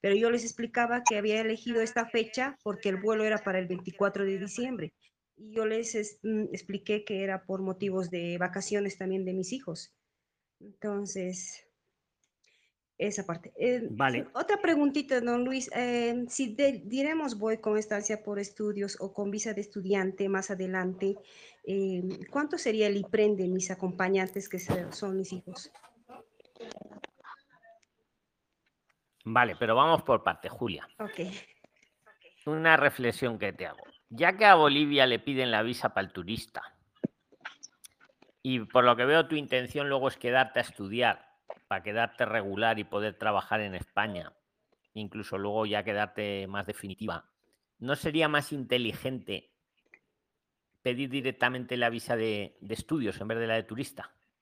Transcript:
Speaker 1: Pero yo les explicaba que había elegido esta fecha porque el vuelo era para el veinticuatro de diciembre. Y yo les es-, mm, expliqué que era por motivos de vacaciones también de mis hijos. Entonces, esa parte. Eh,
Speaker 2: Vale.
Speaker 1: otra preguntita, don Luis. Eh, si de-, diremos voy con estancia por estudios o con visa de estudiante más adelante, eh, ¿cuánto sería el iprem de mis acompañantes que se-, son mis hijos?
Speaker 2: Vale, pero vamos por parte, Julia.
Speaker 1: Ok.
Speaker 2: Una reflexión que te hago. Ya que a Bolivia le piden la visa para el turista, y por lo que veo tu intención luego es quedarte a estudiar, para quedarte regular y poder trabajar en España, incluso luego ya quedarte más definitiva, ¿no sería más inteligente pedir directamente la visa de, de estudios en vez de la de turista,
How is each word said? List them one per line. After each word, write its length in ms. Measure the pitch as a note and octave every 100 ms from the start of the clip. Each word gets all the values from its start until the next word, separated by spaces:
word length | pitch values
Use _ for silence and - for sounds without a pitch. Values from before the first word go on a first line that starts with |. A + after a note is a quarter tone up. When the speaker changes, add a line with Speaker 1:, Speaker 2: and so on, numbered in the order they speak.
Speaker 1:
Pero 140 | G3 G3+
yo 160 | A#3
les 120 | A#3+
explicaba 600 | A#3 - A#3 B3 A#3 A#3+ B3
que 120 | G#3+
había 200 | G#3 G#3+
elegido 420 | A3 A3 A#3+ A3+
esta 260 | A3+ G3 A3
fecha 500 | A#3 A3+ - C4 C#4
porque 260 | G#3 G#3 G3+
el 80 | F#3+
vuelo 280 | G#3 G#3+ G#3+
era 120 | G#3+
para 220 | G3+ F#3
el 80 | F3+
veinticuatro 580 | F3+ F#3 - G3+ G3 G3
de 140 | G3
diciembre. 520 | G3 - B3 A#3 D#3 _ _ _ _ _
Y 180 | G#3+
yo 140 | A3 A3
les 260 | A3 A3+
es-, 260 | A3 G#3 -
mm, 220 | A3 G#3+ G#3+
expliqué 600 | F#3 - G3 - G#3+ G#3
que 180 | F#3+
era 200 | G3 F#3+
por 180 | - F#3+
motivos 480 | F#3+ F#3 G3+ F#3 F3
de 300 | F3 E3+ F3
vacaciones 580 | F3+ F3+ F#3+ G#3 G3+ G3
también 260 | F#3+ F#3+
de 100 | F#3
mis 200 | F#3+ F#3
hijos. 400 | C4+ A3 E3+ - _ _ _ _ _ _ _
Entonces, 1080 | G3+ G3 G#3+ G3+ G3 G3 F#3 F3+ - - _ _ _ _ _ _ _ _ _ _ _ _ _ _
esa 280 | G#3 G3+ F#3+
parte. 280 | E3 - -
Eh, 320 | A#3+ B3 A3+
Speaker 2:
Vale. 380 | A2 C3+ A#2 -
Speaker 1:
otra 240 | A#3+ E4+ G#4
preguntita, 640 | F#4 D4+ D4 C#4+ C#4+ B3+
don 220 | A#3+ A#3+
Luis. 260 | B3 C4 - -
Eh, 500 | B3 A#3+ A#3 A#3+ A#3+
si 280 | - B3+ A3
de-, 260 | C#4 A3+ G3
diremos 520 | B3+ C#4+ D#4+ D4 G#3+
voy 220 | A3 A3
con 180 | A3 G#3+
estancia 460 | G#3+ G#3 G#3 G#3+
por 160 | - G3+
estudios 580 | G3 - G#3 G3+ G3+ -
o 140 | G3
con 160 | G3 G3+
visa 240 | G#3 A3+
de 80 | G3+
estudiante 680 | G#3 G#3 F#3 G3 F#3+ F#3+ G3
más 220 | F#3+ F#3+
adelante, 640 | F#3+ F#3 F#3 F#3 F#3 G3 G3+ - - - _ -
eh, 360 | G3 G3 F#3 F#3 F#3+ -
¿cuánto 280 | C#4 D4 E4+
sería 300 | B3+ A3 G#3
el 100 | G3+
iprem 380 | G3 G#3+ G#3+ G3+
de 120 | F3+
mis 240 | F#3 F#3
acompañantes 760 | F#3 F#3 F3+ F#3 G3 F#3 G3 G3
que 120 | F3+
se-, 340 | F3+ F#3 F3
son 240 | - G3+ F#3+
mis 160 | F#3
hijos? 380 | F#3 - F#3 - - - _ _ - - _ - - A4+ - - G#3+ - _ - - _ _ E5 E5+ _ _ _ _ _ _ _ _ _ _ _ _ _ _ A2+
Speaker 2:
Vale, 300 | A2+ A#2+ F2+
pero 180 | A#2 A#2
vamos 280 | D3+ E3
por 200 | - A#2
parte, 240 | - E2+ -
Julia. 400 | - A#2 F2 - -
Speaker 1:
Ok. 220 | G#3 - F#3 G3 - _ - _ _ _ _ _ - _ -
Speaker 2:
Una 320 | D#3 E3 D#3+
reflexión 600 | C#3+ - A#2+ - B2+ A2
que 140 | G2+
te 120 | F#2 F2
hago. 180 | - - _ _
Ya 280 | A#2 E3+ F#3+
que 80 | G#3+
a 100 | F3+
Bolivia 520 | D3+ C#3+ D3 C#3+ B2+
le 100 | A2+
piden 320 | - C3+ B2+
la 140 | A2
visa 300 | A2+ A#2+ A#2
para 120 | G2 G2
el 80 |
turista, 480 | F#2+ F2 A2+ - - - _ _ _ - _ _ _ - - - _ - _ - _ - _
y 160 | C3 B2+
por 240 | G#2 B2+
lo 120 | B2 A#2
que 100 | B2+
veo 220 | D#3+ D#3+
tu 80 | D#3
intención 540 | C#3+ B2+ B2 D3 C#3+
luego 180 | C#3 C3
es 100 | -
quedarte 420 | A#2+ B2+ C3 B2
a 20 |
estudiar, 720 | A#2+ - G2 A2+ A#2+ - - _ _ - _
para 140 | G2
quedarte 440 | G#2 G#2+ A2+ - A#2
regular 520 | A2 G2 G2 A2+ A2
y 60 |
poder 340 | G2+ G2+ G#2 F#2
trabajar 440 | A2 G2+ - G#2+
en 120 | G#2
España, 600 | F#2 - - G#2+ F2+ E2+ _ _ _ _ _ _
incluso 460 | G#2+ G#2 G#2+ G2+ G2
luego 260 | G#2 G#2+ A2
ya 180 | G#2
quedarte 640 | G2+ G2+ G#2 - G#2 G2 G2
más 200 | G2+ G2+
definitiva, 640 | - G2+ F#2 A2 E2 - _ _ _ _ _
¿no 160 | B2 D3
sería 320 | E3 D#3 D3+
más 240 | D3 C#3
inteligente 1000 | C#3+ B2 B2 A#2 - C3 C3 F#2+ F#2+ _ _ _ _ _ - _ _ _ _ _ _ _ _
pedir 260 | B2+ B2 C3+
directamente 640 | C3+ C3 A#2 B2 B2+ B2 B2
la 120 | A#2+
visa 260 | A#2 - A#2+
de, 420 | A2 G#2 G2 _
de 120 | G2+ A2
estudios 440 | - D#3 A2 -
en 100 | G#2
vez 100 | A2+
de 80 | A2+
la 80 | A2+
de 80 |
turista, 500 | - A2 C#3+ - - _ _ _